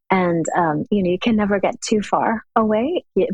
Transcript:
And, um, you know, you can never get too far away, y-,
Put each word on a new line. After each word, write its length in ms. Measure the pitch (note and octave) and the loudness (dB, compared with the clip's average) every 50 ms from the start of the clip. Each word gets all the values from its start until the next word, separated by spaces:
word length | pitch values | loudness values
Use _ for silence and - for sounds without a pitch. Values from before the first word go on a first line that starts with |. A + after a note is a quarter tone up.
| _ - | _ -2
And, 340 | F#3+ F#3+ F3+ F3 E3+ E3+ D#3+ - - | 0 2 2 2 0 0 -2 -2 0
um, 280 | D#3 F3 E3 D3+ D3+ - - G#3+ | 0 0 0 0 -2 -2 -2 -2
you 100 | G#3 F#3+ | 0 0
know, 80 | F3 | 0
you 80 | F3+ F#3 | -2 -2
can 160 | - A#3+ A3+ | 0 0 0
never 240 | G#3 G#3 G3 G3+ G3 | 2 2 0 0 0
get 220 | G3 F3+ - - | 0 -2 -4 -4
too 220 | - - - G#3+ G3 | -4 -2 0 0 0
far 420 | - - D#3+ B2 - A3+ A3 - _ - | 0 0 0 2 0 0 -2 -4 _ -2
away, 500 | A#3+ A3 G#3+ G#3+ G#3+ A#3 C#4+ F4+ F4 - _ - | 0 0 2 2 0 0 0 -2 -4 -6 _ -2
y-, 100 | G3 F#3 - | 0 0 0